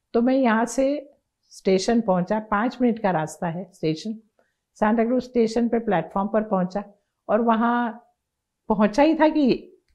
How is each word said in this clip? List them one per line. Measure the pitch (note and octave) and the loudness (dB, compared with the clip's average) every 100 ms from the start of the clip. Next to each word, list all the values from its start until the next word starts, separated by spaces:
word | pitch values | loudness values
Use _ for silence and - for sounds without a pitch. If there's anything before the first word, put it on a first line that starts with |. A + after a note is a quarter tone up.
| _ | _
तो | A#3+ | 0
मैं | A#3+ | 2
यहाँ | C4 B3+ A3 | 2 2 0
से | A#3 - C4+ D4 - _ _ _ _ | 0 0 -2 -2 -8 _ _ _ _
स्टेशन | - - F#3+ F#3+ A#3 | -6 0 0 2 0
पहुँचा, | A3 F#3 F3 G#3+ | 2 0 0 -4
पाँच | G#3+ G#3 A#3 - | -2 -2 -2 0
मिनट | B3 A3 | -2 0
का | G3 | -2
रास्ता | E3+ D#3 - F3+ | -2 -4 -6 -6
है | D#3+ F#3 | -6 -12
स्टेशन। | - D#3+ D#3 G#3+ A3 _ _ _ _ _ | -6 -4 -4 -6 -12 _ _ _ _ _
सांता | _ G#3+ A#3 | _ 0 2
क्रूज | A3+ B3+ | 2 0
स्टेशन | - A#3+ A3+ A#3+ A#3 | -2 0 0 0 0
पे | A#3 | -2
प्लेटफॉर्म | A3+ F3+ D#3+ G3 G3+ | 0 -2 -2 -6 -2
पर | G#3+ | -2
पहुँचा | G#3+ F#3+ F3+ G3+ G3+ _ _ _ - | -2 -2 -2 -6 -10 _ _ _ -2
और | G#3 | 0
वहाँ | A#3 A3 A#3 A#3+ A#3+ A3 _ _ _ _ _ _ _ | 2 0 0 0 -2 -6 _ _ _ _ _ _ _
पहुँचा | G#3+ G#3 G#3+ | 0 2 4
ही | D4+ | 2
था | D#4+ D#4 | 4 2
कि | D#4 C4+ D#3+ - _ _ | 4 2 0 -4 _ _